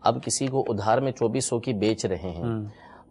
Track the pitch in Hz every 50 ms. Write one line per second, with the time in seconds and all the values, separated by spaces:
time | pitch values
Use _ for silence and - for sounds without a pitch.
0 | - 110 120 127 - 123 - - 139 131 131 135 - - 117 101 101 107 113 131
1 | 135 135 117 - 120 110 117 135 127 - 143 131 - 131 120 98 104 107 113 110
2 | - 101 95 90 92 92 82 85 98 120 113 110 107 104 - - - - - -
3 | - -